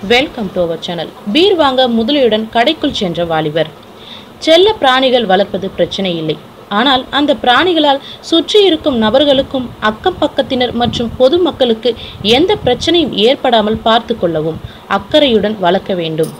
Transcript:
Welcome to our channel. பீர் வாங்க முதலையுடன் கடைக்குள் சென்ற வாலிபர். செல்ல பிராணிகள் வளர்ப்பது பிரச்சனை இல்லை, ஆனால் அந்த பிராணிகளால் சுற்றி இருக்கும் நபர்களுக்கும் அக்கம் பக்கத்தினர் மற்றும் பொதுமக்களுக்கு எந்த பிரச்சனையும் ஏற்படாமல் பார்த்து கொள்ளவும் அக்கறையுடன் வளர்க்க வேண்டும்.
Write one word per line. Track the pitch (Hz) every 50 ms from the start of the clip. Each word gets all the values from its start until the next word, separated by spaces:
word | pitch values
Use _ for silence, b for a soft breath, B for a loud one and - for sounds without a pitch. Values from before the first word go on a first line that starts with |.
| - 190
Welcome | 233 247 277 320 - 247 214 180
to | - 185
our | 175 165 165 160 -
channel. | - 175 170 156 - - - - 208
பீர் | 202 294 349 415 392 330
வாங்க | 302 269 254 254 262 254 233
முதலையுடன் | 226 226 226 294 294 262 226 214 214 220 220 -
கடைக்குள் | 233 240 294 320 - - 285 - -
சென்ற | 208 180 165 160 175 165
வாலிபர். | 160 160 160 156 151 165 156 - - - - B B B B B B B B B B - -
செல்ல | 320 320 349 381 440 427 -
பிராணிகள் | 294 262 254 262 269 262 240 247 226 185
வளர்ப்பது | 190 190 196 190 - 190 170 190 -
பிரச்சனை | - 175 165 - - 196 185 170 165
இல்லை, | 156 156 151 - - - - - - - 202 208
ஆனால் | 240 285 269 254 254 - - 277
அந்த | 294 294 285 -
பிராணிகளால் | - 254 240 262 320 370 349 320 294 294 269 277 B B B B - -
சுற்றி | 330 330 330 - 415 427 403 370
இருக்கும் | 320 311 - 311 262 233 220
நபர்களுக்கும் | 220 208 269 302 285 269 262 262 - - 262 247 233 - - - 214
அக்கம் | 214 - - 370 359 -
பக்கத்தினர் | 320 285 - - 262 233 269 247 254 247 - 233
மற்றும் | 240 233 - - 240 226 - -
பொதுமக்களுக்கு | 254 269 302 349 370 302 - - 269 240 226 220 - 247 226 B B B B B - 202 226
எந்த | 262 339 381 415 - -
பிரச்சனையும் | 254 247 - - 330 330 349 311 220 - 190 202
ஏற்படாமல் | 240 277 285 - 269 233 220 208 214 220 220 - 226
பார்த்து | 220 233 226 - 226 220
கொள்ளவும் | - 175 160 156 156 160 160 - B B B B B B 196 196
அக்கறையுடன் | 196 - - 302 294 269 226 214 185 208 214 208 185
வளர்க்க | 170 185 196 - - 202 175
வேண்டும். | 165 160 160 156 160 156 147 -